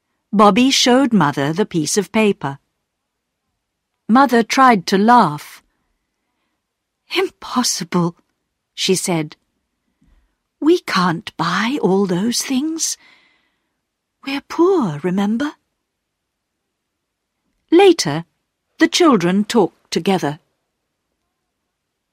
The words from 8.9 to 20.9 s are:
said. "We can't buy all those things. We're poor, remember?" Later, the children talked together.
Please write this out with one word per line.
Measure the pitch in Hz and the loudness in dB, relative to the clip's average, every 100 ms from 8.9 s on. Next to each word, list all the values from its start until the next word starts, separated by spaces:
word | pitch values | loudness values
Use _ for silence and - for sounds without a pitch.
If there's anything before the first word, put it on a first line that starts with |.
said. | 185 - 165 151 - _ _ _ _ _ _ _ _ _ _ _ _ | -2 -2 -4 -6 -14 _ _ _ _ _ _ _ _ _ _ _ _
"We | 302 349 | 0 0
can't | - - 180 160 - - | 0 -2 0 -2 -8 -8
buy | 170 180 226 294 | -6 -4 -4 -2
all | 175 196 190 | 0 0 0
those | 175 226 226 | -2 -4 -6
things. | - 262 311 320 - - _ _ _ _ _ _ _ _ _ _ _ _ | -4 -4 -4 -6 -8 -10 _ _ _ _ _ _ _ _ _ _ _ _
We're | 277 277 | -10 -10
poor, | - - 359 370 202 147 | -6 0 2 2 -2 -4
remember?" | 180 190 202 233 294 - _ _ _ _ _ _ _ _ _ _ _ _ _ _ _ _ _ _ _ _ _ | -4 -2 -2 -2 -6 -10 _ _ _ _ _ _ _ _ _ _ _ _ _ _ _ _ _ _ _ _ _
Later, | 330 403 330 151 151 - _ _ _ _ - | 4 4 2 -2 -6 -8 _ _ _ _ -2
the | 330 | -2
children | - 330 214 175 196 | 2 2 2 2 -2
talked | 208 233 170 _ _ | 0 0 0 _ _
together. | 170 185 180 143 151 _ _ _ _ _ | -4 -2 -2 -2 -8 _ _ _ _ _